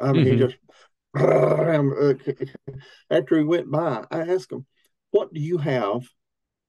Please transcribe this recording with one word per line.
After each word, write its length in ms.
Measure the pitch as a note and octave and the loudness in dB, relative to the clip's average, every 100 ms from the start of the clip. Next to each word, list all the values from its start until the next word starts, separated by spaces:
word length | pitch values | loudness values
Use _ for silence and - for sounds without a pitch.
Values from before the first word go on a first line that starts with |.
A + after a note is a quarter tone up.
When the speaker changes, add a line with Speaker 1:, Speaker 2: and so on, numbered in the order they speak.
Speaker 1:
I 120 | C3+ | 0
mean, 120 | C3+ | 4
Speaker 2:
Mm-hmm. 80 | C3 | 4
Speaker 1:
he 60 | A#2 | 4
just, 180 | B2 - _ _ _ _ _ | 2 -2 _ _ _ _ _
uh, 1000 | C#3+ D3+ D#3 D3 D3+ D#3+ D#3 C#3 B2+ C#3+ C3+ - C#3+ C#3+ - - C3+ - - _ | 0 2 4 2 2 0 2 0 2 0 0 -4 -8 -8 -12 -16 -18 -20 -20 _
after 220 | D#3+ D3 E3 | -2 2 2
he 80 | |
went 260 | D3+ E3+ - | 2 0 0
by, 360 | D3 E3 A2+ G#2+ | -2 -2 -4 -6
I 100 | D#3+ | -8
asked 300 | E3 F#3 - | -2 -4 -4
him, 140 | B2 C3+ _ _ _ _ | -14 -16 _ _ _ _
"What 240 | G3+ G#3 | -2 -2
do 60 | D#3+ | -8
you 180 | D3+ E3+ | -4 -4
have 500 | D3+ B2+ G2+ - - _ _ _ _ _ | -2 -2 -2 -4 -8 _ _ _ _ _